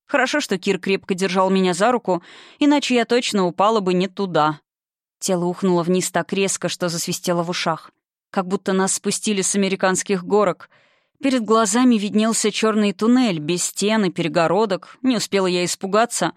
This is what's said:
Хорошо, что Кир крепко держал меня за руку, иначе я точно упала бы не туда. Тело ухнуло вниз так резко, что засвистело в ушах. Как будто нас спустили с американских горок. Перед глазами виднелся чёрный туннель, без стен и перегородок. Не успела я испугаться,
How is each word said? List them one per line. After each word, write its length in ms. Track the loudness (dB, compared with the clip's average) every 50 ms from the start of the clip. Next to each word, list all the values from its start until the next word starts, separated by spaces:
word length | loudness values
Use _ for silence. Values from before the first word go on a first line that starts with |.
| _
Хорошо, 340 | -2 0 0 0 0 0 -2
что 180 | -2 -2 -4 -2
Кир 220 | -2 -2 -2 -2
крепко 340 | -2 -2 -2 -2 -2 -4 -4
держал 360 | -2 -2 0 0 0 2 2
меня 220 | 2 2 2 2 2
за 200 | 2 2 2 2
руку, 280 | 0 -2 -2 -4 -4 -4 -10 -20 -20 -20 -20 -4 0
иначе 380 | 2 4 4 2 2 0 0
я 80 | 0 2
точно 420 | 2 0 0 0 0 0 0 0
упала 320 | 0 2 2 2 2 2 2
бы 160 | 0 0 0
не 140 | 0 -2 -2
туда. 500 | -4 -6 -6 -2 0 2 2 2 0 -4 _ _ _ _ _ _ _ _ _ _ _ _
Тело 240 | -4 -2 -2 0 -2
ухнуло 400 | -2 -2 -2 0 0 2 2 2
вниз 260 | 0 0 0 0 -2
так 220 | -2 -4 -4 -4 -2
резко, 360 | -2 -2 -2 -2 -4 -6 -6
что 200 | -4 -4 -4 -4
засвистело 560 | -4 -4 -6 -6 -6 -6 -4 -2 -2 -2 -2
в 60 | -4
ушах. 420 | -4 -4 -4 -4 -4 -4 -8 -16 _ _ _ _ _ _ _ _ -4
Как 160 | -4 -2 -2
будто 240 | -2 -4 -2 -2 0
нас 220 | 0 0 0 -2
спустили 460 | -4 -4 -4 -4 -4 -2 -2 -2 -2
с 140 | -2 -2 0
американских 680 | 0 0 0 0 0 0 0 0 -2 -2 -2 -4 -4 -2
горок. 440 | 0 2 2 2 2 0 -4 -8 -20 _ _ _ _ _ _ _ _ _ _ -2
Перед 220 | 0 0 0 0
глазами 500 | 2 2 2 2 2 2 4 4 4 4
виднелся 560 | 2 0 0 0 0 0 0 0 0 0 -2
чёрный 420 | -2 0 0 0 2 2 2 0 0
туннель, 460 | 0 2 4 4 4 4 2 0 -2
без 280 | -2 -2 -2 -2 -4
стен 400 | -6 -4 -2 0 0 2 2 0
и 40 | 0
перегородок. 880 | -2 -2 -4 -2 0 0 2 2 2 0 0 0 -2 -4 -6 -10 -12 _ -2
Не 160 | 0 0 0
успела 280 | -2 -2 0 0 0
я 180 | 0 0 0 -2
испугаться, 680 | -2 -4 -6 -4 0 0 2 2 0 0 -2 -4 -4 -4